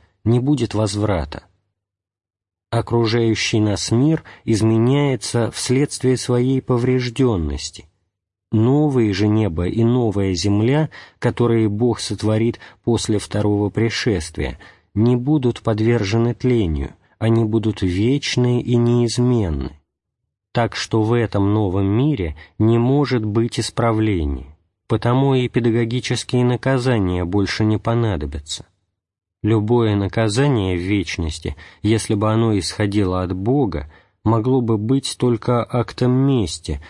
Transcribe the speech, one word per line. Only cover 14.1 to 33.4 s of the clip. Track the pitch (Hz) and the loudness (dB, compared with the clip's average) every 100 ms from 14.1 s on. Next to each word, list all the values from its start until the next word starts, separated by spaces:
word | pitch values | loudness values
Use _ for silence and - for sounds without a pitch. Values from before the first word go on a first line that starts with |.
| 95 - - 67 64 - - _ | -2 -4 -6 -8 -8 -18 -20 _
не | 101 117 123 | 0 2 2
будут | 127 151 123 113 | 0 0 0 -2
подвержены | - 110 110 120 98 113 117 | -2 0 2 0 0 0 0
тлению, | 117 127 120 90 73 - - _ - | 0 0 0 0 -2 -6 -12 _ -4
они | 110 113 | 0 2
будут | 110 110 107 101 | 2 0 -2 -2
вечны | 95 87 113 143 - - 123 120 | -2 0 0 0 -2 0 0 0
и | - 120 | 0 2
неизменны. | 120 120 120 117 123 120 92 73 64 - _ _ _ _ _ _ _ | 2 2 0 0 0 2 0 -2 -6 -10 _ _ _ _ _ _ _
Так | - 113 - | -2 -2 -4
что | - 113 | -4 0
в | 110 | 2
этом | 120 110 101 98 | 0 0 0 2
новом | 107 101 95 98 | 2 0 0 0
мире | 107 147 131 82 76 - - | 2 0 0 -4 -8 -14 0
не | 110 117 | 2 4
может | 120 139 131 127 | 2 2 2 0
быть | 107 107 117 - | 0 0 -2 -2
исправления, | - - 117 110 110 95 71 67 69 - _ _ - | -6 -2 0 2 0 0 -2 -4 -10 -20 _ _ -4
потому | 110 120 127 139 | -2 0 2 2
и | 131 123 | 2 0
педагогические | 127 117 113 117 123 - 120 - 123 | 0 0 0 0 -4 -4 -6 -2 0
наказания | 123 123 139 135 127 117 92 90 | 2 0 0 0 2 0 2 0
больше | 87 101 95 - | 0 0 -2 0
не | 107 107 | 0 0
понадобятся. | - 117 113 85 73 73 - - - _ _ _ _ _ _ _ | 0 0 0 -2 -4 -8 -10 -14 -14 _ _ _ _ _ _ _
Любое | 107 113 107 120 113 101 | 0 0 2 2 2 0
наказание | 98 - 113 107 143 123 95 90 | 0 0 0 2 2 2 0 -2
в | |
вечности, | 90 101 85 - 82 - - - - - | -2 -2 -2 -4 -6 -6 -10 -10 -16 -6
если | 104 110 - | 0 0 0
бы | 107 107 | 0 0
оно | 110 113 104 | 2 2 0
исходило | - - 104 104 95 92 | -2 -4 -2 0 0 0
от | 90 | -2
Бога, | 92 | -4